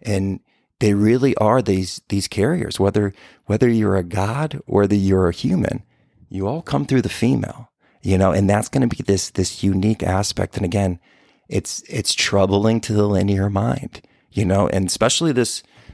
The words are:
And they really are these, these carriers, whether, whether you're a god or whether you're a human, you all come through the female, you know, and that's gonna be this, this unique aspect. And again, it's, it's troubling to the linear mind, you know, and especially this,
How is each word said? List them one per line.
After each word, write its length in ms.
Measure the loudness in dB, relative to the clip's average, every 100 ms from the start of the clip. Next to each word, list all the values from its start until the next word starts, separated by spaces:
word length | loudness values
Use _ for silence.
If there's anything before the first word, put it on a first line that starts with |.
And 380 | -4 -2 -2 -6 -12 _ _ _
they 140 | 2
really 420 | 4 4 4 2 2
are 260 | 2 2
these, 400 | 2 -2 -2 -10 -6
these 180 | -4 -2
carriers, 540 | -2 0 0 -4 0
whether, 340 | 0 2 -2 -4 -16 _ -4
whether 220 | 2 2
you're 280 | 4 2 0
a 60 |
god 580 | 0 -2 -2 -2 -6 -8 -2
or 140 | 2
whether 160 | 4 2
you're 320 | 4 4 2
a 40 |
human, 520 | 0 -2 0 -2 -4 -10 _ _ _ -14
you 200 | -6 -4
all 120 | -6
come 240 | -4 -4
through 180 | 0 0
the 60 | 0
female, 640 | 0 0 0 -2 -10 -20 _ _ _
you 160 | 0 2
know, 140 | 4
and 180 | 2 2
that's 180 | 2 0
gonna 200 | 0 0
be 140 | -2 -2
this, 240 | -2 -2
this 320 | -4 -4 -2
unique 400 | 0 0 0 0
aspect. 540 | -2 -2 -2 -4 -6 -4
And 80 |
again, 340 | -2 0 -2 -4 _ _ _ _ -8
it's, 340 | -6 -6 -10 -8
it's 240 | -6 -4
troubling 680 | -2 0 2 2 4 2 0
to 120 | 0
the 140 | 0 2
linear 420 | 2 2 0 0
mind, 540 | 0 -2 -4 -8 -16 -20 _ _
you 120 | -4
know, 220 | 0 2 2
and 220 | 0 -2
especially 420 | 0 0 0 0
this, 320 | 0 -2 -4 -12 _ -20